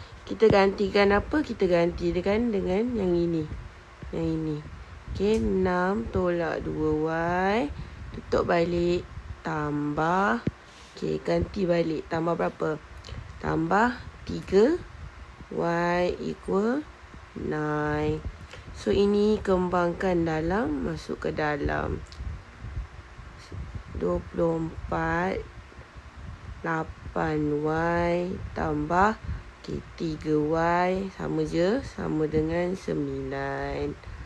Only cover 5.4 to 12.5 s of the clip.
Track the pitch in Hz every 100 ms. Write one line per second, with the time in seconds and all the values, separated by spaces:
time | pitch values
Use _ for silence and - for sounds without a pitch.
5.4 | 220 190 185 180 185 208 226 190 180 175
6.4 | 160 - 156 156 156 151 160 165 170 180
7.4 | 190 214 285 - - - - - - -
8.4 | - 175 170 175 175 175 - - - -
9.4 | 165 156 151 147 147 147 160 180 208 233
10.4 | - - - - - - 156 156 - 170
11.4 | 175 208 175 170 165 156 - 165 165 165
12.4 | 175